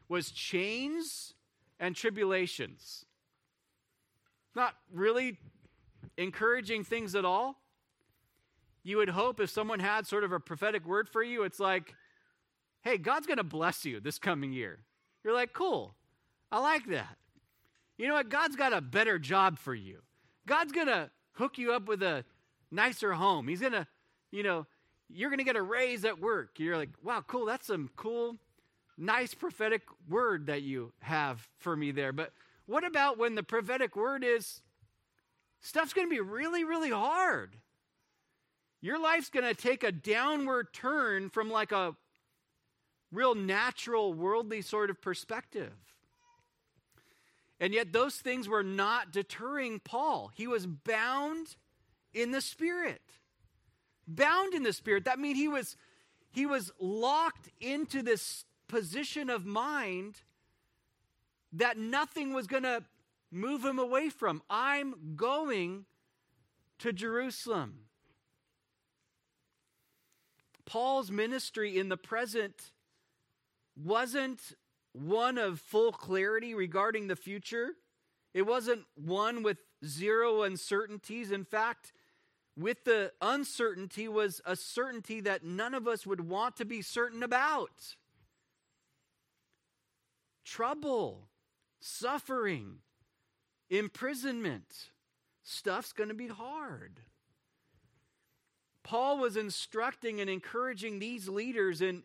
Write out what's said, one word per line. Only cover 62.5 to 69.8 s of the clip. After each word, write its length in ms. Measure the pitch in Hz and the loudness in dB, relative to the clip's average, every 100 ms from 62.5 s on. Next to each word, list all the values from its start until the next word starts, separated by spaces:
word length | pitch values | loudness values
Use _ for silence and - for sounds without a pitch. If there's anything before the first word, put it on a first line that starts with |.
| 269 254 233 - _ _ _ - | 0 0 -2 -4 _ _ _ -12
move 340 | 170 233 285 | -6 -4 0
him 140 | 269 262 | 0 0
away 320 | 254 254 311 | 2 2 2
from. 320 | - 220 175 - | 0 0 0 -2
"I'm 640 | 208 262 285 277 220 156 151 | 0 2 2 -2 -6 -8 -2
going 680 | 226 294 311 214 175 190 190 _ _ _ _ _ _ _ _ - | 2 2 2 0 -2 -4 -12 _ _ _ _ _ _ _ _ -6
to 140 | 233 | -4
Jerusalem." 960 | 185 226 233 262 - 240 202 120 123 107 _ _ _ _ _ _ _ _ _ _ _ _ _ _ _ _ _ _ _ | -2 -2 -2 -2 -4 -4 -4 -4 -10 -20 _ _ _ _ _ _ _ _ _ _ _ _ _ _ _ _ _ _ _